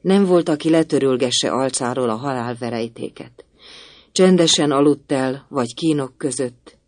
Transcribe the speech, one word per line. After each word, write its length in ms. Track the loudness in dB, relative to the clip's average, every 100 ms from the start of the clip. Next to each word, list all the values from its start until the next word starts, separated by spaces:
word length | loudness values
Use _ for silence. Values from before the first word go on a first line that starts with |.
Nem 240 | 2 2
volt, 240 | 4 4 2
aki 220 | -2 2
letörölgesse 800 | 2 2 0 2 0 0 -2 -2
arcáról 580 | -2 -2 -2 -4 -2 -2
a 60 | -2
halálverejtéket. 1300 | -6 -6 -6 -8 -8 -6 -8 -10 -14 -14 -20 -20 -20 _ -20 -20 -20 -20 _
Csendesen 580 | 2 4 6 4 2 0
aludt 420 | 2 2 2 _
el, 340 | -2 -2 -6 _
vagy 260 | -4 -4
kínok 420 | -2 -2 -2 -4 _
között 640 | -8 -4 -6 -8 -20 _